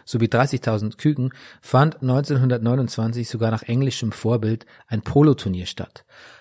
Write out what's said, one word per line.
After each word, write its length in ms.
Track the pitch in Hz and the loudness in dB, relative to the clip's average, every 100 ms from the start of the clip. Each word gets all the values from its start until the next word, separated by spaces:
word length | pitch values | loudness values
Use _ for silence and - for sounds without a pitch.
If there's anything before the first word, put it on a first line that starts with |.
sowie 240 | - 117 113 | -6 -2 2
dreißigtausend 720 | 117 135 131 - 107 107 - | 2 0 0 -2 -2 -4 -2
Küken 340 | 151 143 127 - - - | 0 0 -2 -6 -20 -20
fand 420 | - 131 156 151 | 0 2 2 0
neunzehnhundertneunundzwanzig 1300 | 127 127 143 139 127 123 113 127 120 - 113 120 117 | 0 0 0 2 2 2 0 0 -2 -2 -4 -4 -6
sogar 240 | 110 113 | -2 -2
nach 100 | 110 | -2
englischem 500 | - 120 135 - 113 | -2 0 0 -2 -6
Vorbild 540 | - 107 120 107 117 - - - | -4 -2 0 0 -4 -8 -20 -8
ein 140 | 110 | -6
Poloturnier 640 | - 139 151 135 - 90 90 | 0 4 6 4 0 -6 -8
statt. 380 | - 90 - _ - - - | -10 -12 -16 _ -20 -20 -20